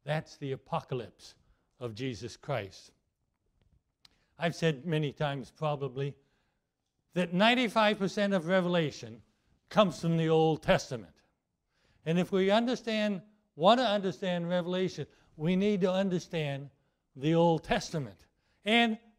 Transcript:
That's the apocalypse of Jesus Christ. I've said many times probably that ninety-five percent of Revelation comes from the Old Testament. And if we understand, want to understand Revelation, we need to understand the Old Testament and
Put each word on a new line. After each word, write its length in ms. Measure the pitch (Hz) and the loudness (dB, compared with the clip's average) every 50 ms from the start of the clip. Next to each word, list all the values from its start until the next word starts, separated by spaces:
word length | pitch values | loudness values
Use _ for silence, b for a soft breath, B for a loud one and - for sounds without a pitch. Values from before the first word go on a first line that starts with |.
| - | -8
That's 340 | 143 151 160 151 - - | -6 -6 -6 -6 -10 -16
the 160 | - 143 135 131 | -12 -10 -10 -10
apocalypse 840 | 131 _ - 165 147 - - 135 123 107 80 _ _ - - - _ _ _ _ _ _ _ _ - | -10 _ -6 -6 -6 -6 -6 -8 -8 -8 -10 _ _ -20 -20 -20 _ _ _ _ _ _ _ _ -12
of 160 | 123 117 104 | -12 -10 -8
Jesus 420 | 107 135 131 113 90 120 110 - | -6 -8 -8 -8 -8 -12 -14 -14
Christ. 540 | - - 151 139 110 98 92 - - - - _ _ _ _ _ _ _ _ _ _ _ _ _ _ _ _ _ _ _ _ _ _ _ b b b b b b b | -12 -8 -6 -6 -6 -6 -8 -16 -20 -20 -20 _ _ _ _ _ _ _ _ _ _ _ _ _ _ _ _ _ _ _ _ _ _ _ b b b b b b b
I've 160 | 165 170 - | -4 -4 -2
said 300 | - 165 160 147 123 139 | 0 0 0 -2 -2 -4
many 260 | 180 156 156 151 135 | -2 -2 -2 -2 -2
times 400 | - - 151 139 139 135 110 - _ | -4 -4 -4 -4 -4 -6 -10 -12 _
probably 600 | - 156 147 147 135 139 131 123 135 139 143 - _ _ _ _ _ _ _ _ _ _ _ _ _ _ _ _ _ _ _ - | -6 -4 -4 -4 -4 -6 -8 -6 -6 -6 -6 -8 _ _ _ _ _ _ _ _ _ _ _ _ _ _ _ _ _ _ _ -4
that 200 | 175 180 170 175 | -4 -4 0 2
ninety-five 680 | 180 214 233 247 262 247 202 - 226 214 208 214 214 | 4 4 4 4 4 0 0 2 2 2 2 2 0
percent 340 | 196 180 - 214 202 202 196 | -2 -4 -2 -2 -2 0 0
of 140 | 180 151 | -2 0
Revelation 760 | 180 190 185 175 175 175 170 160 135 - - 120 110 117 - - _ _ _ _ _ _ _ _ - | 0 0 2 2 2 0 0 0 -2 -4 -10 -16 -16 -18 -20 -20 _ _ _ _ _ _ _ _ -2
comes 300 | - 214 208 175 - - | 2 4 4 4 2 -2
from 160 | 170 165 165 | 0 0 2
the 140 | 165 160 160 | 2 2 4
Old 340 | 160 160 160 160 151 - - | 4 4 4 4 2 0 2
Testament. 480 | - 185 - - - 131 113 90 - _ _ _ _ _ _ _ _ _ _ _ _ _ _ _ _ _ _ - | 2 2 2 2 -4 -10 -12 -12 -14 _ _ _ _ _ _ _ _ _ _ _ _ _ _ _ _ _ _ -4
And 120 | 156 170 | 0 0
if 140 | 185 170 - | 0 0 2
we 180 | 202 185 190 196 | 2 2 4 4
understand, 720 | 202 233 233 254 240 - - 226 220 214 214 208 202 170 - _ _ _ _ _ - | 4 4 4 2 -2 -4 -4 -4 -2 0 0 -2 -2 -4 -8 _ _ _ _ _ -4
want 240 | 143 165 202 240 254 | 4 6 6 6 6
to 40 | 254 | 4
understand 600 | 202 208 208 190 190 - - 196 180 175 175 170 170 | 2 0 0 -2 -2 -4 -4 -4 -2 -2 -2 -2 -2
Revelation, 560 | 180 180 165 180 180 185 190 - - 156 139 - b b b b b | -2 -2 -2 -2 -2 -2 -2 -4 -4 -8 -12 -12 b b b b b
we 220 | 160 151 175 185 | -4 -2 0 2
need 240 | 185 202 214 208 180 | 2 2 2 2 2
to 100 | 196 185 | 0 0
understand 800 | 185 190 196 190 180 160 - - 170 160 151 143 139 139 143 135 _ _ _ _ _ _ _ _ - | 0 0 0 0 -2 -2 -4 -4 -4 -4 -4 -4 -4 -8 -10 -14 _ _ _ _ _ _ _ _ -10
the 180 | 135 139 160 165 | -4 0 2 4
Old 300 | 165 170 170 165 151 - | 6 6 4 4 2 0
Testament 640 | - 233 208 - - 175 156 131 104 95 _ _ _ _ _ _ _ _ _ - | 0 -2 -2 -2 -4 -6 -6 -6 -8 -12 _ _ _ _ _ _ _ _ _ -2
and 340 | 202 226 233 233 226 220 - _ - _ | 2 4 4 4 2 0 -4 _ -20 _